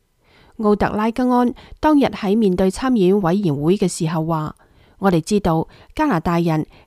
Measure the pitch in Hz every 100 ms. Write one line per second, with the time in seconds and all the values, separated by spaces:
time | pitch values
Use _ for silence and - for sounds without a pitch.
0 | _ _ _ _ _ - 214 208 196 202
1 | 220 233 254 247 247 - - - 302 294
2 | 247 202 202 214 208 180 190 - 262 247
3 | 180 208 180 190 190 143 151 202 180 -
4 | 160 165 160 160 156 - _ _ _ -
5 | 196 175 - 208 196 160 - - - -
6 | 311 175 180 170 170 156 - -